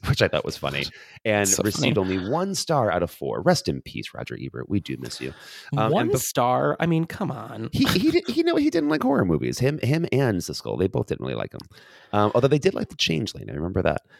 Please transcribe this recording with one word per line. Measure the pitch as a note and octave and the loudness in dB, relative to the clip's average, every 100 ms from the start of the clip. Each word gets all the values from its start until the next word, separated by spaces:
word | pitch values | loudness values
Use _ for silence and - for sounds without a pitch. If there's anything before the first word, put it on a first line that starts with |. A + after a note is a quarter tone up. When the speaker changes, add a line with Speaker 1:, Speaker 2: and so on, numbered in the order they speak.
Speaker 1:
<laughs> | - | 0
which | - | 2
I | G2+ | 2
thought | D2+ | 2
was | - - | -2 -4
funny, | C#2 C#2 C#2+ - - - | -4 -4 -6 -10 -20 -8
and | A2+ G#2 G2 | 0 2 2
Speaker 2:
So | G2 | 2
Speaker 1:
received | G#2 - C#3 G#2 | 0 2 2 2
Speaker 2:
funny. | F#2 F#2+ | 0 -2
Speaker 1:
only | F#2 | -2
one | D#3 G3 F#3 | -2 -2 -4
star | - D3 G#2+ | 0 2 2
out | F2 | 2
of | E2+ | -2
four. | - C2+ A1 | -4 -6 0
Rest | G2+ F3 - | 2 2 0
in | C2+ | -4
peace, | - - - - | -6 -10 -10 -10
Roger | - - | -10 -10
Ebert. | - - - | -10 -10 -2
We | G2+ | -2
do | - - | -2 -8
miss | A#1+ - | -8 -8
you. | C2 - - - - G#2+ | -10 -12 -18 -18 -6 -2
Um, | |
and | A2 | 2
Speaker 2:
One | A2+ F4 | 2 2
Speaker 1:
bef- | G#4 | 0
Speaker 2:
star? | - - A#2+ B2+ C#3+ - | 0 0 2 2 0 0
I | E3 | 2
mean, | D#3+ E3 | 2 0
come | - G3+ | -4 -6
on. | - A2 A2 A2+ | -6 -10 -10 -4
Speaker 1:
He, | - C4+ | 0 2
he | - D4 | 4 4
did, | E4 - B3+ | 2 0 0
you | |
know, | E4+ E4 | 2 2
he | D4 | 2
didn't | E4 D4 | 2 0
like | D#4 | 0
horror | B3+ C4+ F#2+ | 2 2 4
movies. | D2+ B1 B1+ | 2 0 0
Him, | C3 D3+ | 0 0
him | A#2+ D#3 E3+ | 0 0 2
and | B2+ C3 F#2 | 2 2 2
Siskel, | - - A1+ A1+ | -2 -8 -6 0
they | G2 | 2
both | - - | 2 -2
didn't | - | -4
really | C2 A1+ | -4 -6
like | - | -8
'em. | - - - - - - | -12 -16 -20 -20 -20 -2
Um, | G#2 G#2 | 2 4
although | - C3 | 4 4
they | D3 | 4
did | - | 2
like | - - | 0 -6
The | - | -2
Changeling. | - D3 G#2+ - - | 0 0 -2 -6 -10
I | |
remember | D2 E2+ G2 | -4 -2 0
that. | E2 - - - | 2 0 -4 -20